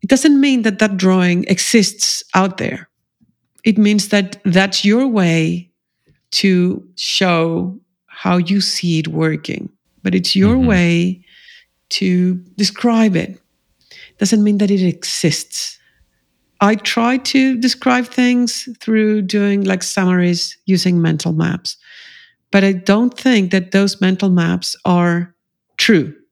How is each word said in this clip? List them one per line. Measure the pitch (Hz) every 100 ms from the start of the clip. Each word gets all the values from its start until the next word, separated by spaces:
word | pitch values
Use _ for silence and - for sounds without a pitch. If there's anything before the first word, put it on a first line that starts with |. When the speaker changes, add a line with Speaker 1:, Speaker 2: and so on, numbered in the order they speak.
Speaker 1:
It | 190
doesn't | 262 311 285
mean | 277 262
that | 220 196
that | 214 196
drawing | 185 185 180 175
exists | - 185 - 233 190 - - - -
out | - 190 180
there. | - - - _ _ _ _ _ _ _
It | - 208
means | 208 208 196
that | 202 190 -
that's | 196 175 196 190
your | 202 220 269
way | 220 175 165 160 175 175 _ _ _ _ _ _
to | - 196 180 180 - - -
show | - - 185 170 165 165 180 190 _ _ _
how | - 185 180
you | 170 202
see | 190 - 175 160
it | 156
working, | 160 160 156 - - - _ _ _
but | 190
it's | 185 180
your | 190 202 254
Speaker 2:
Mm-hmm. | 254
Speaker 1:
way | 190 175 170 175 185 _ _ - - _ _ _
to | - 185 180 180 180 - -
describe | 202 - 240 226 220 180
it. | - 190 _ _ _ _ _ - - _
Doesn't | 202 220
mean | 208 202
that | 202
it | 196
exists. | 185 - - - 165 143 - - - - _ _ _ _ _ _ _ _
I | 202 214
try | - - 233 254
to | - 269 262 254
describe | 254 - 262 247 247
things | - 247 247 240 - - 233
through | - 220 214 214
doing, | 190 208 202 202
like, | 190 190
summaries | - - 185 185 175 170 - -
using | - 185 185 180
mental | 165 160 170
maps, | 160 165 180 - - _ - - - - _ _
but | 196
I | 196
don't | 185 180 208 247 -
think | 262 233 185
that | 190 180
those | 196 196 -
mental | 190 185 196
maps | 180 170 180 - -
are | - 180 175 170 175 _ _ _ _ -
true. | - 190 147 - _